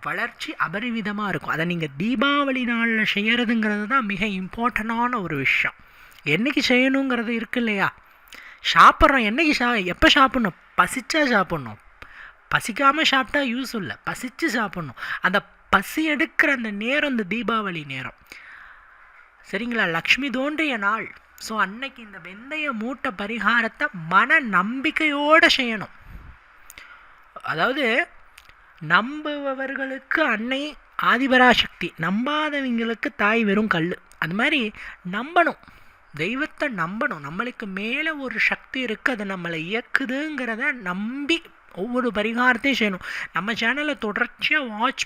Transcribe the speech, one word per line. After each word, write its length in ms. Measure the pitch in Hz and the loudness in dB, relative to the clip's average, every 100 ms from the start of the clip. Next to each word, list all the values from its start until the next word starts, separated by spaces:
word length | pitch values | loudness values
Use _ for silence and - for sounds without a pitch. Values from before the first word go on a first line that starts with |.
வளர்ச்சி 520 | 147 175 233 - - 320 | -8 -4 -6 -8 -10 -6
அபரிமிதமா 680 | 151 196 247 226 208 208 202 | -4 -4 -4 -4 -4 -2 -2
இருக்கும். 260 | 160 - | -4 -4
அதை 120 | 156 170 | -2 0
நீங்க 220 | 175 156 139 | -2 -4 -2
தீபாவளி 680 | 208 247 277 285 277 262 240 | -2 2 2 2 2 0 0
நாள்ல 400 | 233 233 220 214 | 0 0 2 0
செய்யறதுங்கிறது 760 | 208 214 240 226 233 214 208 208 | 0 2 2 2 2 0 -2 0
தான் 180 | 269 208 | 0 0
மிக 200 | 190 214 | -2 -4
இம்பார்ட்டன்டான 960 | 190 185 - 240 220 214 233 240 247 | -4 -6 -2 -2 -2 -4 -2 0 -2
ஒரு 160 | 170 147 | -4 -2
விஷயம். 380 | 131 - - - - - - - 147 | 0 0 0 -4 -18 -20 -20 -10 -2
என்னைக்கு 380 | 156 254 285 240 | 0 2 2 4
செய்யணுங்கிறது 600 | 247 262 269 269 240 220 | 4 4 2 0 -2 -2
இருக்கு 320 | 226 233 254 | -4 -4 -2
இல்லையா? 300 | 233 202 180 - - - - - - - - | 0 0 0 -4 -16 -20 -20 -20 -20 -8 2
சாப்பிட்றோம், 520 | 165 208 - 311 277 214 | 8 10 10 6 6 2
என்னைக்கு 300 | 240 320 277 | 2 2 2
சா-, 240 | 247 233 180 | 2 0 -2
எப்ப 240 | 170 311 | 4 6
சாப்பிடணும்? 500 | 294 262 254 208 - - - | 8 6 4 0 -2 -6 0
பசிச்சா 460 | 175 262 - 320 285 | 0 0 -2 2 4
சாப்பிடணும். 560 | 220 185 160 120 107 - - - - - - - | 4 2 -2 -6 -12 -18 -20 -20 -20 -20 -20 -4
பசிக்காம 540 | 151 - 202 277 294 | -2 -2 0 2 4
சாப்பிட்டா 380 | 294 269 254 294 269 | 4 2 2 0 0
யூஸ் 260 | 240 262 | -2 -4
இல்ல, 260 | 226 151 101 - | -6 -6 -8 -10
பசிச்சு 420 | 170 247 - 330 | -8 -10 -4 -2
சாப்பிடணும். 500 | 226 208 185 151 - - - | -2 -2 -4 -10 -10 -8 -4
அந்த 160 | 180 196 - - - | 0 0 -2 -12 2
பசி 320 | 196 - - 311 | 2 2 -2 0
எடுக்கிற 400 | 294 320 - 302 | 2 0 2 2
அந்த 200 | 277 226 | 2 -2
நேரம் 380 | 202 226 285 294 | -4 -2 0 0
இந்த 140 | 240 185 | -2 -2
தீபாவளி 560 | 220 214 226 202 170 147 | -4 -2 -2 -2 -6 -8
நேரம், 320 | 131 131 - - - - - - - - - - - - _ - | -10 -10 -14 -20 -20 -20 -20 -20 -20 -20 -20 -20 -20 -20 _ -8
சரிங்களா? 340 | 196 240 233 190 | -6 -4 -2 0
லக்ஷ்மி 380 | 165 - - 269 | 0 0 0 0
தோன்றிய 480 | 247 277 302 311 233 | -2 -2 -2 -2 0
நாள். 300 | 202 220 175 - _ - | 0 -2 -4 -14 _ -16
So, 240 | - 220 | -6 -2
அன்னைக்கு 400 | 190 220 269 - | -2 -4 -12 -12
இந்த 160 | 220 196 | -20 -18
வெந்தய 480 | 170 196 262 311 302 | -18 -18 -10 -6 -4
மூட்டை 400 | 226 226 277 269 185 | -4 -6 -6 -6 -6
பரிகாரத்தை 720 | 208 233 202 240 226 - 294 185 160 | -6 -2 2 2 0 -2 -4 -4 0
மன 300 | 185 240 320 | 4 6 4
நம்பிக்கையோட 1080 | 247 185 196 262 302 - 311 285 294 320 339 - | 4 2 2 0 -2 0 0 2 6 8 8 4
செய்யணும். 360 | 247 214 160 - - - - - - - - - - - - - - - | 0 -4 -8 -14 -18 -18 -18 -20 -20 -20 -20 -20 -20 -20 -20 -20 -20 -12
அதாவது, 640 | - 147 196 269 247 254 349 - - - - - - - 151 | -6 0 0 2 2 2 0 -4 -20 -20 -20 -20 -20 -12 2
நம்புபவர்களுக்கு 1300 | 175 240 302 302 294 277 262 269 269 269 262 - - 302 | 2 2 -4 -6 -4 -4 -4 -4 -4 -6 -8 -2 0 2
அன்னை 360 | 214 233 269 294 294 - - | 0 -2 -4 -6 -10 -16 -4
ஆதிபராசக்தி, 840 | 180 226 262 254 247 226 - - 170 - | 0 2 4 6 8 6 2 -4 -8 -4
நம்பாதவங்களுக்கு 1120 | 165 202 254 302 311 285 269 233 226 226 285 - | -2 0 0 0 -2 -2 -2 -2 -2 -4 -6 0
தாய் 280 | 208 233 | 2 2
வெறும் 240 | 214 196 220 | 2 2 2
கல்லு. 300 | 170 170 180 - - | 2 0 -4 -10 -8
அது 140 | 160 | -4
மாதிரி 280 | 196 277 302 214 - - - 180 | -2 0 0 -2 -6 -16 -14 -8
நம்பணும், 480 | 202 269 359 311 - - - - - - | -8 -2 2 2 0 -10 -20 -20 -20 -14
தெய்வத்தை 560 | 147 170 262 302 - 302 | -6 -4 -2 -4 -4 -4
நம்பணும். 520 | 202 165 208 202 170 143 | -2 -4 -2 -4 -4 -10
நம்மளுக்கு 420 | 175 240 - 208 | -6 -8 -8 -10
மேல 480 | 190 214 269 320 302 | -8 -6 -4 -4 -4
ஒரு 240 | 262 214 | -6 -2
சக்தி 400 | 214 190 - 269 | -2 -2 -6 -6
இருக்கு, 320 | 247 214 - | -6 -2 -2
அது 120 | 233 202 | -2 -4
நம்மளை 340 | 190 170 165 | -6 -6 -6
இயக்குதுங்கிறத 1080 | 165 220 - - 254 262 311 285 240 220 285 | -4 -6 -2 -2 -2 -4 -4 -6 -6 -4 -4
நம்பி 680 | 254 180 180 214 269 277 330 - - - - | -4 -4 -6 -6 -6 -2 -2 -4 -20 -16 -8
ஒவ்வொரு 340 | 220 247 247 208 | -4 -2 0 0
பரிகாரத்தையும் 600 | 214 233 254 233 277 254 | -2 2 2 2 2 2
செய்யணும். 260 | 214 185 - - - | 0 -2 -6 -10 -6
நம்ம 200 | 160 196 | -4 -4
சேனலை 400 | 226 233 269 302 269 | -2 0 0 -2 -4
தொடர்ச்சியா 600 | 214 202 233 - - 302 254 | -4 -2 -4 -2 0 0 0
வாட்ச் 360 | 214 247 - | -2 -2 -2